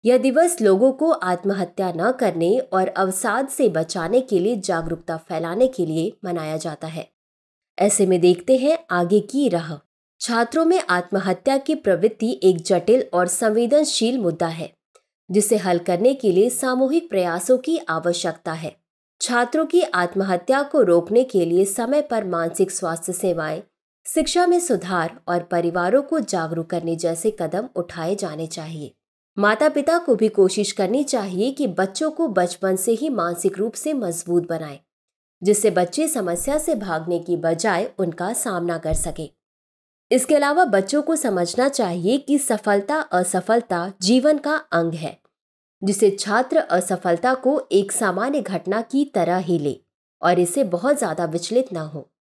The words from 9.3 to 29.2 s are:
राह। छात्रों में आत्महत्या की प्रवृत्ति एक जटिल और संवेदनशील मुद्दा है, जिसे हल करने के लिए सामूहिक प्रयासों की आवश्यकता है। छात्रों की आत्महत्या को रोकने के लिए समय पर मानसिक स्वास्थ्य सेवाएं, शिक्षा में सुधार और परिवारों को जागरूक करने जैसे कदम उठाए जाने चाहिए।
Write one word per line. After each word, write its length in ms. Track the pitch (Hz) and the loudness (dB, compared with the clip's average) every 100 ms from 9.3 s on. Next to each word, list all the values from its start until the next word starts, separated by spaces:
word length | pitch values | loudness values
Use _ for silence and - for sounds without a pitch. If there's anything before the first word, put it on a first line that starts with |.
| 269 277 | 0 0
राह। 260 | 170 160 147 _ _ _ _ | 0 -4 -12 _ _ _ _
छात्रों 440 | - 233 233 311 330 | -4 -2 0 2 2
में 180 | 370 - | 2 2
आत्महत्या 680 | 180 175 196 190 185 - 180 | -2 0 -2 -2 -2 0 0
की 180 | - 311 | 0 -2
प्रवृत्ति 640 | - 175 214 214 220 262 | 0 2 2 0 -4 2
एक 140 | 190 170 | 2 2
जटिल 480 | - 180 175 254 - | 2 0 4 2 4
और 140 | 175 175 | 0 0
संवेदनशील 920 | - 226 214 240 294 302 - 226 262 | 0 0 0 2 2 2 0 0 0
मुद्दा 300 | 185 160 170 | -2 -2 -4
है, 260 | 165 - _ _ _ _ _ _ | -6 -12 _ _ _ _ _ _
जिसे 260 | 185 196 220 | 0 4 2
हल 220 | 190 175 | 2 0
करने 340 | 175 175 233 | 0 2 2
के 180 | 269 208 | 2 2
लिए 180 | 180 226 | 4 4
सामूहिक 600 | 247 262 254 262 330 339 | 2 -2 2 2 0 0
प्रयासों 480 | 190 180 170 180 254 | -2 0 -2 2 2
की 200 | 254 320 | 2 -4
आवश्यकता 760 | - 160 170 175 175 160 - | -2 -2 -2 -2 -4 -6 -8
है। 220 | 160 160 - _ _ _ _ | -8 -10 -14 _ _ _ _
छात्रों 440 | - 240 247 311 320 | -2 0 2 0 2
की 160 | 349 | 2
आत्महत्या 840 | 349 180 175 190 190 180 175 262 | 2 0 0 0 0 -2 2 0
को 180 | 285 311 | 2 2
रोकने 420 | 190 170 170 226 | 6 4 4 2
के 220 | 262 202 170 | 2 0 2
लिए 200 | 175 196 | 2 2
समय 360 | - 233 294 | -2 0 0
पर 220 | 294 226 | 0 -4
मानसिक 480 | 196 170 165 170 185 | -2 -2 -4 0 -2
स्वास्थ्य 420 | - 175 165 - | -2 -6 -6 -6
सेवाएं, 500 | 175 190 165 156 156 - _ _ _ - | -4 -2 -2 -4 -6 -12 _ _ _ -4
शिक्षा 400 | - 302 339 359 | -2 0 2 2
में 120 | 349 | 2
सुधार 600 | 349 202 175 185 165 - - | 2 -2 0 -2 -2 -6 -4
और 160 | 175 | -4
परिवारों 580 | 175 175 170 175 175 247 | 0 -2 0 0 2 2
को 180 | 277 320 | 2 -2
जागरूक 500 | 214 185 160 165 165 | -2 -4 -4 -6 -4
करने 260 | 175 165 165 | -4 -4 -2
जैसे 420 | 170 170 214 214 | -2 -2 -4 -2
कदम 300 | 165 185 247 - | -4 -4 -6 -8
उठाए 400 | 175 - 165 202 | -8 -6 -4 -4
जाने 320 | 190 151 160 | -6 -8 -8
चाहिए। 480 | 165 160 160 147 _ _ _ | -10 -12 -12 -14 _ _ _